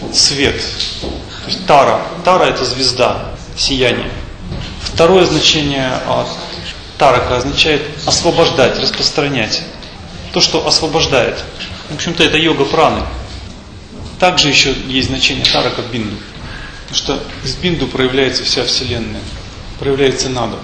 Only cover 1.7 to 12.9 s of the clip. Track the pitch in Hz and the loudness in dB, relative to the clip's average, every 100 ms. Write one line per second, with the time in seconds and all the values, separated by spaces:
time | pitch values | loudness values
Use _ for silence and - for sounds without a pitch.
1.7 | 147 123 110 - - - 180 147 127 127 | 6 6 2 -2 -2 2 4 4 2 -2
2.7 | 123 131 - 190 - - - - - - | 0 0 2 2 2 -6 -10 -10 -4 -2
3.7 | 135 127 110 - - - - - - - | 2 2 2 -4 -8 -10 -12 -10 -8 -8
4.7 | - - - 165 190 170 156 - 160 147 | -8 -6 2 6 8 6 4 4 2 2
5.7 | 139 131 127 127 123 120 - - - - | 0 0 -2 -2 -2 -2 -6 -10 -10 -10
6.7 | - - - 143 123 120 123 131 143 160 | -12 -14 4 6 6 4 0 0 2 4
7.7 | 147 - - - - 175 160 160 - 120 | 2 0 -4 0 2 2 4 4 6 2
8.7 | 107 - - - - 143 135 107 - - | 4 -2 0 -2 0 0 0 -2 -4 -6
9.7 | - - - - - - 175 - 160 151 | -14 -16 -16 -16 -14 -4 0 2 2 2
10.7 | - 156 156 143 135 107 - - - - | 0 2 0 2 4 2 -2 -8 -12 -12
11.7 | - - 151 - 165 156 156 160 139 139 | -12 -10 -6 -4 2 4 4 2 2 2
12.7 | 160 151 | 4 4